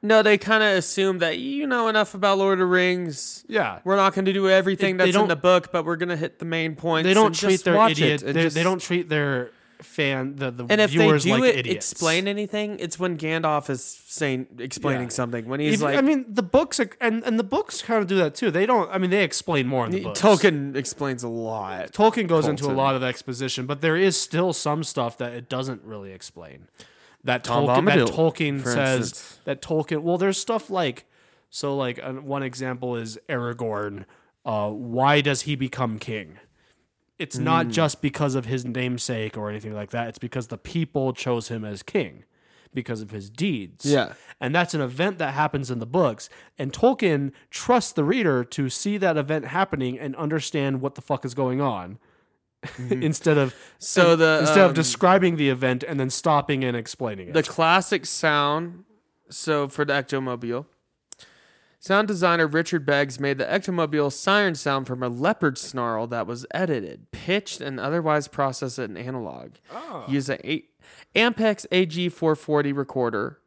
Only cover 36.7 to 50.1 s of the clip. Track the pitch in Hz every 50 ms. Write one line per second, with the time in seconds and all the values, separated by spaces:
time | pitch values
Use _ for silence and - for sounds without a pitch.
36.7 | _ _ _ _ _ _ _ _ _ _ 170 - - 127 123 160 160 165 165 120
37.7 | 113 160 165 151 - - - 143 131 - 151 143 131 135 123 113 131 131 120 123
38.7 | 117 131 127 127 123 120 - - 127 113 110 107 - 113 104 104 104 107 107 110
39.7 | 107 104 104 101 - 120 120 117 107 - - 120 - 131 117 - - 110 _ -
40.7 | - 170 160 - _ 147 135 131 123 - - 135 123 117 110 - 120 113 107 107
41.7 | 104 95 - - - 214 143 92 67 - - _ _ _ _ _ _ _ _ _
42.7 | _ 135 120 - 120 107 110 101 107 107 98 101 110 120 160 208 160 117 98 87
43.7 | - _ - 143 143 135 117 - - - - - - _ - 123 147 175 175 170
44.7 | - 156 143 127 123 131 170 202 196 170 170 139 131 139 151 147 - 143 139 120
45.7 | 127 117 113 113 123 180 180 135 110 101 - - - - - _ _ _ 147 135
46.7 | - - - 247 269 - - 185 160 143 143 135 - - _ _ - - - -
47.7 | 247 247 - - - - 147 143 202 262 226 170 139 123 123 - - - 143 131
48.7 | - - - 202 208 208 190 185 160 151 143 139 156 156 131 139 131 180 196 190
49.7 | - 147 131 123 127 123 135 143